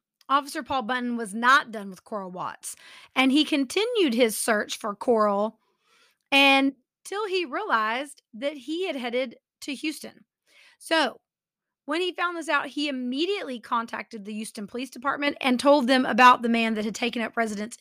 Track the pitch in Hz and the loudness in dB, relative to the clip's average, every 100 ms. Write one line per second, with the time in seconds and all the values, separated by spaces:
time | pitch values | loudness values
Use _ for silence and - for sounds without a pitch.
0 | _ _ - 277 285 320 240 277 214 254 | _ _ -2 0 0 -6 -4 -4 -2 -4
1 | 247 240 220 214 240 277 240 214 196 185 | -4 -4 -6 0 4 4 4 -6 -12 -14
2 | - 214 185 180 139 - - - - - | -10 -8 -8 -8 -8 -8 -12 -16 -18 -20
3 | - 269 262 285 294 294 277 370 453 480 | -6 0 4 4 2 0 0 -2 0 2
4 | 320 226 233 208 - 214 - - 214 202 | 2 4 2 0 0 0 -2 -6 -8 -4
5 | - 226 208 202 214 - _ _ _ _ | 0 2 2 2 -2 -6 _ _ _ _
6 | _ _ _ 277 277 269 277 269 _ _ | _ _ _ 4 6 6 4 -2 _ _
7 | - 392 427 370 311 311 415 233 214 240 | -10 -6 -2 -2 -2 -4 -2 0 0 -4
8 | 285 - _ 214 277 302 240 330 381 277 | -6 -12 _ -8 -8 -8 -6 -4 -4 -4
9 | 240 247 254 - _ _ - 262 220 - | -4 -4 -4 -8 _ _ -10 -8 -8 -8
10 | - - _ _ _ _ _ _ - 330 | -12 -20 _ _ _ _ _ _ -2 2
11 | 262 - _ _ _ _ _ _ - 320 | 2 -2 _ _ _ _ _ _ -6 -2
12 | 359 339 349 339 302 285 285 294 294 262 | -2 -2 -4 -2 -2 -2 -2 -4 -4 -4
13 | 247 262 359 403 311 247 - 240 226 226 | -4 -2 -2 -2 -6 -10 -4 -4 -4 -8
14 | 214 226 196 214 220 - 202 240 269 254 | -10 -12 -10 -10 -10 -10 -10 -10 -10 -8
15 | 285 - 285 - 269 247 285 285 240 262 | -6 -2 -2 -2 0 2 6 6 6 4
16 | - 233 247 247 233 233 226 214 214 196 | 4 8 8 8 4 2 2 -2 -4 -4
17 | 240 240 220 - 226 208 214 - | -4 -2 -4 -2 -2 -4 -8 -6